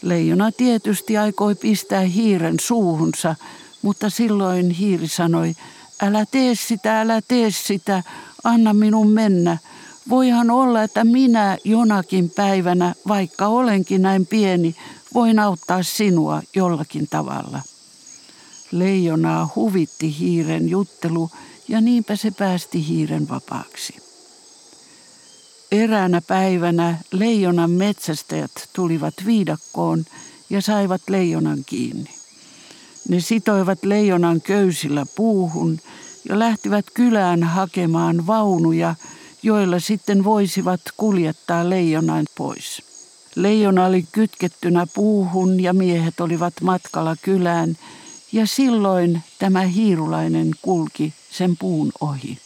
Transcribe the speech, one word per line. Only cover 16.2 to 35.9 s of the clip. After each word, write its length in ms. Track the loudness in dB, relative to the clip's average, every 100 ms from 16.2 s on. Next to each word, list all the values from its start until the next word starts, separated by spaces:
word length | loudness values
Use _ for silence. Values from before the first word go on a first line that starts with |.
| 2 -2 -4
jollakin 520 | -2 0 0 -4 -6 -4
tavalla." 520 | -4 -4 -8 -10 -12 -14 -20 -20 -20 -20 -20 -20 -20 -20 -20 -8
Leijonaa 840 | -2 0 0 0 0 0 0 -2 -2
huvitti 640 | -2 0 -2 -4 -6 -4
hiiren 500 | -2 0 0 -2 -2
juttelu, 640 | -2 -4 -6 -4 -4 -4 -8 -20 -20 -4
ja 120 | 0
niinpä 360 | 2 2 0 -4
se 140 | -4
päästi 580 | -4 -2 -2 -4 -6 -2
hiiren 400 | -2 -2 -2 -4
vapaaksi. 680 | -6 -8 -12 -12 -14 -14 -14 -20 -20 -20 -20 -20 -20 -20 -20 -20 -20 -20 -20 -20 -20 -20 -20 -2
Eräänä 480 | 0 2 2 2 0
päivänä 800 | 0 0 0 0 0 2 0 -2 -6
leijonan 580 | -2 0 2 2 2 2
metsästäjät 800 | 2 0 -2 -6 -8 -6 -8 -8 -12 -14
tulivat 420 | -4 -2 -2 -4 -6 -2
viidakkoon 800 | 0 0 -4 -8 -4 -2 -2 -6 -14 -20 -20 -6
ja 120 | -4
saivat 400 | -2 0 0 -4 -2
leijonan 500 | -2 0 0 -2 -4 -6
kiinni. 440 | -6 -6 -8 -12 -16 -20 -20 -20 -20 -20 -20 -20 -18 -4
Ne 120 | -4
sitoivat 640 | 0 -2 0 0 0 -2
leijonan 560 | 0 2 2 2 2 0
köysillä 680 | 0 2 2 0 -4 -4 -4 -2
puuhun 640 | 0 2 0 -2 -2 -4 -8